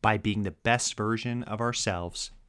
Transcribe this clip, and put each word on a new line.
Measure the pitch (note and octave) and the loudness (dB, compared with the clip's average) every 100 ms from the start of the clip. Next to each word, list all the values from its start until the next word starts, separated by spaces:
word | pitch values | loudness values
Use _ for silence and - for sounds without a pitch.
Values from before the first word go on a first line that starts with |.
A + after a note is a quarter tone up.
by | A2 G#2+ | 4 4
being | G#2+ G#2 | 2 0
the | G2 | -2
best | E2+ A#2 A#2+ - - | -2 2 2 2 -2
version | G#2+ A2+ A#2+ A#2+ | -2 0 -2 -6
of | A#2+ G#2+ | -6 -2
ourselves | A#2 A#2+ - F2+ F2 - - - | -2 0 -2 -2 -4 -6 -10 -12